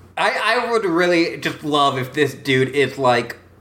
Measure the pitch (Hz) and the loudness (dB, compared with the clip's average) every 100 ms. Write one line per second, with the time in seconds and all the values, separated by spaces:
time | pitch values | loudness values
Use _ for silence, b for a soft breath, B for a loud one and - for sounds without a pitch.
0 | - - 202 247 214 240 233 226 190 165 | -10 -4 -2 0 0 0 0 -2 0 2
1 | 175 170 170 147 160 135 151 147 139 131 | 2 2 0 -4 -6 -6 -2 2 2 0
2 | 127 151 135 - 139 131 131 143 131 135 | -4 -2 -2 -2 0 2 2 0 -2 0
3 | 127 120 - - - - | 2 2 -2 -10 -20 -20